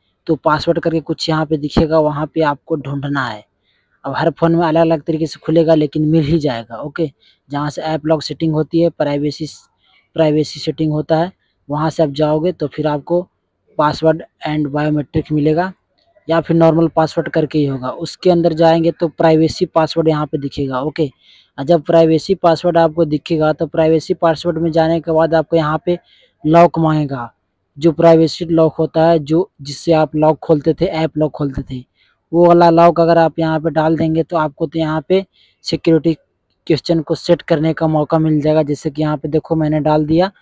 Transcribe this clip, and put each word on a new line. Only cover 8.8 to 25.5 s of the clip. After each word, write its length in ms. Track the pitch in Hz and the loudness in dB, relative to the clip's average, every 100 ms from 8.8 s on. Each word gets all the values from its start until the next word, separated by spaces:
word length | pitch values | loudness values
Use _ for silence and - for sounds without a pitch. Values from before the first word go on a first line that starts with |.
है, 100 | 170 | 0
प्राइवेसी, 560 | - 147 143 147 - 151 - _ _ _ _ _ 165 | 0 -4 -2 -4 -6 -10 -14 _ _ _ _ _ -2
प्राइवेसी 440 | 156 151 147 147 | 0 0 -2 -6
सेटिंग 320 | - 151 156 | -8 -4 -2
होता 240 | 151 147 160 | -2 -2 -2
है, 160 | 180 - _ _ - | -2 -8 _ _ -10
वहाँ 220 | 151 160 | -4 -4
से 120 | - | -2
आप 80 | 151 | -2
जाओगे 400 | 139 151 156 180 | 0 -2 0 -2
तो 140 | 170 147 | -4 -8
फिर 200 | - 151 | -4 -4
आपको 400 | 147 139 175 185 _ _ _ _ - | -4 -2 -4 -4 _ _ _ _ -2
password 420 | 160 147 160 160 - _ 151 | -2 0 0 0 -4 _ -6
and 200 | 151 143 | -4 -4
biometric 640 | 147 151 151 143 160 - | -2 -2 -2 -4 -6 -4
मिलेगा 400 | 151 151 156 185 - _ _ _ _ - | -2 0 0 -4 -8 _ _ _ _ -2
या 120 | 165 | -2
फिर 160 | - 165 | 0 2
नॉर्मल 320 | 165 160 165 | 4 4 2
पासवर्ड 400 | - 156 - 170 | 0 -2 -2 -4
करके 300 | 160 151 151 | -2 -2 0
ही 60 | |
होगा। 260 | 143 131 127 | -2 -4 -8
उसके 400 | - 165 - 185 | -10 -12 -2 0
अंदर 220 | 175 165 | 2 2
जाएंगे 360 | 160 165 165 165 | 2 4 4 2
तो 160 | - 170 | 0 -4
प्राइवेसी 580 | - 165 160 160 - 175 | 0 2 4 2 0 -2
पासवर्ड 420 | 165 156 165 160 | 0 0 0 0
यहाँ 180 | 151 151 | 0 -2
पे 120 | 151 | -6
दिखेगा। 420 | 135 - 135 127 | -6 -6 -6 -4
ओके, 260 | 151 - 143 - _ _ _ - | -4 -4 -4 -6 _ _ _ -6
और 60 | |
जब 180 | 139 170 | 0 0
प्राइवेसी 520 | 147 165 165 160 - 185 | 4 4 4 2 0 0
पासवर्ड 420 | 170 160 180 165 | 0 0 2 2
आपको 260 | 165 160 156 | 2 0 -2
दिखेगा 460 | 147 - 160 156 | -2 -2 0 0
तो 140 | 151 165 | -2 -4
प्राइवेसी 480 | 165 160 160 - 175 | 0 2 2 -2 -2
पासवर्ड 420 | 170 151 175 160 | 0 0 -4 -4
में 120 | 165 | -2
जाने 280 | 160 160 165 | 0 0 0
के 120 | 165 | 0
बाद 220 | 160 165 | 0 2
आपको 220 | 160 147 | 0 0